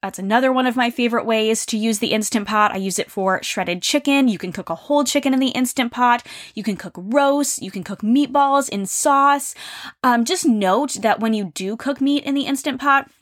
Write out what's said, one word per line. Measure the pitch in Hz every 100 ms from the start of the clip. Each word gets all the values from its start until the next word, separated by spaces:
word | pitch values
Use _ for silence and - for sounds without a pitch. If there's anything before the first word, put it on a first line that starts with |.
That's | 196 -
another | 196 233 262
one | 254 254
of | 240
my | 240
favorite | 240 240 226
ways | 220 226 220 220 -
to | 220
use | 226 214
the | -
Instant | 220 208 233 202
Pot. | 214 214
I | 190
use | 196 180
it | -
for | - 190 185
shredded | - - 175 180
chicken. | - 294 285 277 262
You | 196
can | 180
cook | 165 -
a |
whole | 165 - 294
chicken | 285 285 277
in | 262
the | 262
Instant | 247 254 - 240
Pot. | 247 247 240 - - -
You | -
can | 214 196
cook | 185 -
roast. | 185 262 277 285 277 -
You | 190
can | 190
cook | 180 202
meatballs | 214 247 285 277 277 277 269
in | 202 196
sauce. | - 311 277 277 285 277 - - - - -
Um, | 247 240
just | 233 381 330
note | 220 196 190 285 -
that | 214 202
when | 220
you | 220 196
do | 147 185 226
cook | 262 277
meat | 277 285
in | -
the | 277 277
Instant | 269 - 262
Pot | 285 277 269 _